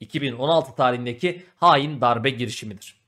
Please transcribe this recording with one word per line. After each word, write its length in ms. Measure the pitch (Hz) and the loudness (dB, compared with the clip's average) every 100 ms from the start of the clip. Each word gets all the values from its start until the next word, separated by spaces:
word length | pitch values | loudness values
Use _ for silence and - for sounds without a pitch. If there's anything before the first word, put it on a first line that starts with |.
iki 220 | 110 160 | -10 -6
bin 100 | 139 | -4
on 160 | 117 139 | -2 0
altı 260 | 165 151 | 2 0
tarihindeki 720 | - 131 123 123 120 180 175 - - | 0 0 0 -4 -4 -4 -4 -12 2
hain 440 | 175 147 147 147 | 4 6 2 0
darbe 300 | 120 117 127 | 0 2 0
girişimidir. 680 | 120 117 - 110 95 - - | -2 -6 -8 -12 -14 -18 -20